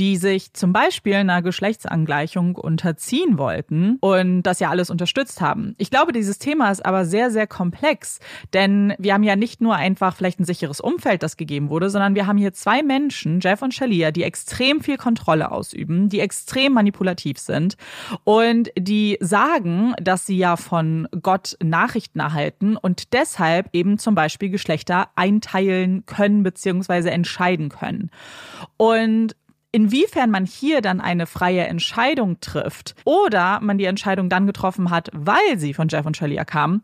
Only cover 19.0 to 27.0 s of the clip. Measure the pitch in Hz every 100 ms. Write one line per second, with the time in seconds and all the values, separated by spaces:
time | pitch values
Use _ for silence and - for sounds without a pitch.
19 | 208 202 180 202 262 320 170 170 233 247
20 | 170 185 - 185 180 170 - 170 160 160
21 | 160 180 190 190 - - 160 165 220 226
22 | - - 147 156 151 - 196 220 190 180
23 | - 240 320 - 165 170 196 170 180 208
24 | - 196 156 - 196 185 - 156 - 180
25 | - - 185 208 - 190 190 185 185 185
26 | - - 202 208 185 - 190 180 190 175